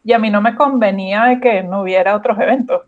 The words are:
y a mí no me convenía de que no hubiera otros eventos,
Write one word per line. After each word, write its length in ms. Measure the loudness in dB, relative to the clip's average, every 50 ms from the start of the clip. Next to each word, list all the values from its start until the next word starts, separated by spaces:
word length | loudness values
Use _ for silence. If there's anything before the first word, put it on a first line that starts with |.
| -2
y 80 | 0
a 60 | 2 2
mí 120 | 2 0
no 100 | 0 2
me 140 | 0 0 2
convenía 720 | 2 0 2 2 2 0 0 0 -2 -4 -4 -2 0 2
de 160 | 2 2 2
que 220 | 2 0 0 0
no 200 | -2 -4 -6 -6
hubiera 320 | -4 0 0 0 2 2 0
otros 240 | 0 -2 -2 -2 0
eventos, 440 | 0 0 0 -2 -2 -4 -4 -6 -6